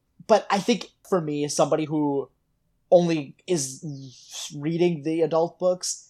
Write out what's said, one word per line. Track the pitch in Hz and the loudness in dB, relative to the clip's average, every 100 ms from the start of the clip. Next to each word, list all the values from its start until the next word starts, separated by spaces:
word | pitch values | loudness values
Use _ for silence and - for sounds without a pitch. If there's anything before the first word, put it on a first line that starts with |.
| _ - - | _ -10 2
but | 208 - | 2 4
I | 196 | 0
think | 180 226 - _ - | 2 0 -2 _ -4
for | 190 | -2
me, | 156 147 | -2 -4
as | 147 | -2
somebody | - 147 151 | 0 0 0
who | 156 156 147 139 127 _ _ _ _ _ _ | 0 -2 0 -2 -4 _ _ _ _ _ _
only | 180 175 160 135 - - | 6 6 0 -4 -12 -4
is | 175 135 131 160 139 135 123 - - - 147 | -2 -2 -8 -12 -12 -14 -20 -18 -14 -12 -8
reading | 147 165 175 165 | -4 0 0 0
the | 143 165 | -4 -2
adult | 156 160 170 - | 0 0 0 -2
books, | 185 180 - - | -2 -2 -4 -10